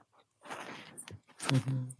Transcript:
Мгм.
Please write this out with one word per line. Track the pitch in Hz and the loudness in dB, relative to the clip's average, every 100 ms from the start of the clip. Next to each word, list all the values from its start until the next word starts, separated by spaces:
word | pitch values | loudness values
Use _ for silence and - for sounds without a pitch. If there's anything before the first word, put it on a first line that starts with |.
| - - _ _ - - - - - - - - - - - | -20 -20 _ _ -10 -8 -8 -10 -12 -12 -12 -14 -16 -4 4
Мгм. | 135 117 131 127 - | 6 6 2 0 -6